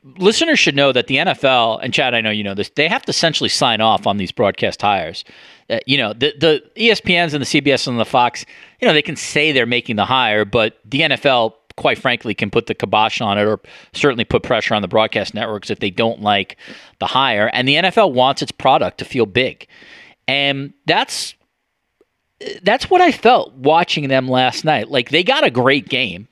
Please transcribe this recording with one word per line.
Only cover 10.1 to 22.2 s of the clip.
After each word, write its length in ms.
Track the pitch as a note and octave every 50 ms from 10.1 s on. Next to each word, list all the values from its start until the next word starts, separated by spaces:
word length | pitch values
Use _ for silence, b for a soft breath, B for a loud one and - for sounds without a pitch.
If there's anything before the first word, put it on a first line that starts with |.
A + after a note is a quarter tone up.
| C3 C3 B2 A2 G#2+ G#2+ G#2+
but 320 | G2+ A#2 A#2 G#2+ A2 - _ _
the 160 | G#2+ C#3 C#3
N 120 | D#3+ D3 C3
F 120 | - -
L, 320 | C#3 C3 A#2+ A2+ A2+ - _ _ - -
quite 200 | - - C3+ A#2
frankly, 380 | - - B2+ A#2+ - - A2 G2
can 160 | - A2 G2
put 160 | - A#2 -
the 80 | - G#2+
kibosh 460 | - - G2 G#2+ G#2+ A2 A2 - -
on 160 | A#2+ G2+ G2+
it 60 | G#2 G#2
or 160 | G#2+ G#2+ - B B B B B B -
certainly 320 | - - C#3+ A#2+ A#2 G#2
put 180 | - - G#2+ -
pressure 320 | - B2 A2 - - A2+
on 60 | G#2
the 60 | G2
broadcast 460 | E2+ - A2 A2 G#2+ - A2 F#2+ - -
networks 360 | G#2 A#2 A2 G#2+ G2+ - -
if 100 | G#2 -
they 100 | A2+ G2
don't 320 | F#2 - A2+ A2+ - -
like 360 | G#2 G#2 G2+ G2 F#2+ - - B B B B B B B B -
the 80 | F#2
hire. 420 | - - C3 C#3 B2+ A2 G2+ G#2+ A#2 -
And 140 | B2 B2+
the 100 | C#3 C#3+
N 80 | D#3+ F#3
F 120 | F3+ -
L 140 | A#3 G#3 D#3+
wants 300 | B2 B2 B2+ C3+ C3+ -
its 100 | C#3 -
product 460 | - - - C3 C#3+ D#3+ F#2+ F2+ - -
to 60 | B2
feel 200 | - - B2+ A2
big. 400 | G2 F2+ - C3 A2+ - - - B B B B B B B B B B _ _
And 460 | - C3+ C#3 C#3 C#3 C#3 C3+ C#3 C#3+ - _ _
that's, 480 | D3+ E3 A3 C4 - - - - - - _ _ _ _ _ _ _ _ _ _ _ _ _ _ _ _ _